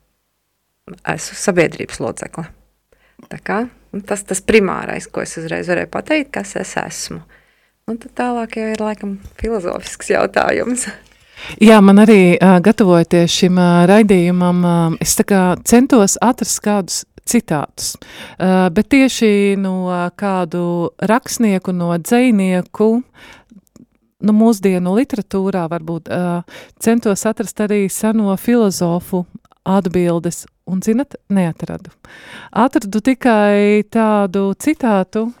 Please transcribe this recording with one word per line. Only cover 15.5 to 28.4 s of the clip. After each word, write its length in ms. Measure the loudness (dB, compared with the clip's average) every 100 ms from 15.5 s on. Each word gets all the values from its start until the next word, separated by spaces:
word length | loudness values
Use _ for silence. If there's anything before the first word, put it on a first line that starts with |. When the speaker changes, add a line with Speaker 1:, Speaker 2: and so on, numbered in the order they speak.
| -2
Speaker 2:
centos 580 | 2 4 6 4 2 2
atrast 440 | 0 -2 -4 -6
kādus 400 | -2 -2 -4 -8 -12 -18
citātus. 720 | -2 -2 0 -4 -6 -10 -12 -12 -18 -20 -18
Ā, 340 | -4 0 2 2
bet 220 | 0 2
tieši 640 | 4 2 2 2 2 2 0
no, 200 | -2 -4 -4
ā, 160 | -4 -4
kādu 840 | -4 -4 -2 -4 -4 -4 -2 -4 -4
rakstnieku, 800 | -2 -2 -2 -2 0 0 -2 -4
no 180 | -2 -4
dzejnieku, 960 | 0 0 2 2 2 -2 -4 -2 0 0 -4 _ -20 -20 _ -20 _ -20 -20 _ _ _
nu, 120 | 0 4
mūsdienu 600 | 4 2 0 0 0 -2
literatūrā 720 | -2 -4 -6 -4 -4 -4 -4
varbūt, 420 | -6 -8 -10 -6
ā, 320 | -6 -4 -4 -8 -18 -20 -6
centos 520 | 0 0 0 -2 -4
atrast 360 | -4 -8 -6
arī 220 | -4 -2 -2
seno 480 | -2 -2 0 -2
filozofu 920 | -2